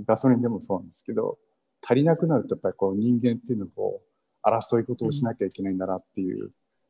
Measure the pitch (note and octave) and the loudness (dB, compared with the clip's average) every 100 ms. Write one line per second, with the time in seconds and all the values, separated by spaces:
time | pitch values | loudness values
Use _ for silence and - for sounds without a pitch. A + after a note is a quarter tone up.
0 | G#2 A2 C3 A#2+ A#2+ G#2 - F#2 E2+ - | 0 4 4 4 2 -2 -4 -6 -6 -14
1 | - A2 G2+ - _ _ _ _ - B2 | -6 -4 -4 -6 _ _ _ _ 0 4
2 | D#3 D#3+ E3 C3+ - A#2 F#2+ - G2 G2 | 4 4 2 0 0 -4 -4 0 0 2
3 | A#2 A#2+ A#2+ A2+ - A2 F#2 - G2 G2 | 2 2 2 0 -2 -4 -4 -6 -6 -6
4 | - _ _ _ G#2+ A2+ - A#2+ A#2+ B2 | -14 _ _ _ 0 0 0 0 0 -2
5 | A2+ D3 A#2 A2+ F#2+ - G2 F#2 F#2+ F#2 | -2 0 -2 -2 -4 -4 -4 -2 -2 -4
6 | - G#2 F#2 G#1+ G#2 - _ _ | -6 -6 -6 -6 -10 -16 _ _